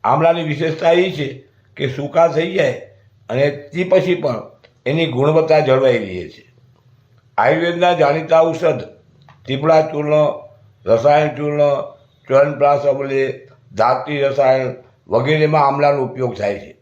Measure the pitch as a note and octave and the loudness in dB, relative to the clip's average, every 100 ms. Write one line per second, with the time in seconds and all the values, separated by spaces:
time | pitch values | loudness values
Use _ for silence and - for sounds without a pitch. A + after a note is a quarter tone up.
0 | A#2 C#3 E3 E3+ D#3 D3 D#3 D#3 E3+ F3 | 0 2 2 0 -4 -4 -4 0 2 2
1 | F#3+ D3 C3+ B2+ _ _ _ - C#3 B2+ | 0 -4 -10 -10 _ _ _ -8 -6 -6
2 | D3 F3 E3 D3 F3 F#3+ C#3+ A2+ - _ | -4 2 2 0 -2 -2 -2 -4 -14 _
3 | _ _ - B2 C#3+ C#3 - E3+ F3+ F#3 | _ _ -8 -2 -2 -2 -12 -8 0 2
4 | F3+ E3+ D3+ A2 - _ _ _ B2 D#3 | 2 -2 -4 -6 -10 _ _ _ -4 -2
5 | D#3 B2 C#3+ D#3 D#3 D#3 C3 C3 C3+ A#2 | -2 0 0 2 2 2 4 2 2 0
6 | G2 F2+ E2 - _ _ _ _ _ _ | -4 -10 -12 -18 _ _ _ _ _ _
7 | _ _ _ - A#2+ D#3+ E3+ E3+ F3 E3 | _ _ _ -2 0 0 -2 0 0 2
8 | C#3+ D#3+ D#3 D#3+ E3 D#3 E3 C3 - - | 0 0 2 2 2 0 -2 -2 -8 -20
9 | _ _ _ _ - C3+ D#3 D#3+ D#3 D3 | _ _ _ _ -8 -4 2 2 2 -4
10 | D3 D3+ D3 - - _ _ _ F2+ A2+ | -2 0 0 -2 -16 _ _ _ 0 2
11 | C3+ D3 D3+ B2 D3 D3 D3 C#3 - - | 4 4 2 -4 -6 0 0 0 -6 -18
12 | _ _ - C3+ D3 C3 C#3+ C#3+ C#3+ C3+ | _ _ 0 2 2 2 2 2 0 -2
13 | C#3 C3+ C3+ - - _ _ F#2+ A#2 C3 | -2 -2 -2 -6 -16 _ _ 0 0 0
14 | - D3 C#3 C#3 C3 C3 B2+ B2 - _ | -4 -2 -2 2 2 2 0 -8 -20 _
15 | - A2+ C3 D#3 D3+ D3+ C#3 C#3+ C#3+ C#3+ | -4 -2 0 0 2 2 2 2 0 0
16 | B2+ B2+ B2 A2+ G#2 A#2 - - | -4 -4 -6 -4 -6 -6 -12 -20